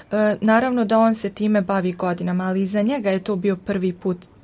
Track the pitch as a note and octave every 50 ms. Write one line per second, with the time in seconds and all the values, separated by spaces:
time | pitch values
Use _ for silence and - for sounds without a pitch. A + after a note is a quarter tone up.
0 | - - G3+ G#3+ G#3+ G#3+ G#3 - G3+ A3 A3 A#3 B3+ C4 B3 B3 A3 G3 A3 A3
1 | A3+ A3+ A3 A3 - G3 G3 - G#3 G#3+ G#3+ G#3 F#3 F#3+ G3 F#3+ F3+ F3+ F3 F3+
2 | F#3 F3+ F3 F3 F3 F3+ F3+ F3+ F#3 F#3 F#3 F#3+ G3 F#3 G3+ G#3 G#3 A3+ C#4+ C4+
3 | G3+ G3 F#3+ F#3 F#3 - G#3 F3+ F3 G3+ F#3+ F#3 - - G3 F#3+ F#3 F#3 F3 -
4 | - F#3+ F3+ F3 - - - -